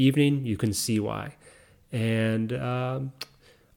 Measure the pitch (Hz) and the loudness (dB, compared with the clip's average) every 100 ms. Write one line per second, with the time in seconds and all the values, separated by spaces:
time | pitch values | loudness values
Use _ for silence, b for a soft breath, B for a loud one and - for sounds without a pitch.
0 | 135 139 143 139 123 101 107 101 - 107 | 4 4 2 2 -2 0 0 -2 0 0
1 | 107 104 104 - b b b b - 117 | 0 -6 -8 -14 b b b b -8 -2
2 | 113 113 110 110 113 127 127 123 127 131 | 0 2 2 0 -2 -4 -4 -4 -4 -4
3 | 135 - - b b b b | -8 -10 -20 b b b b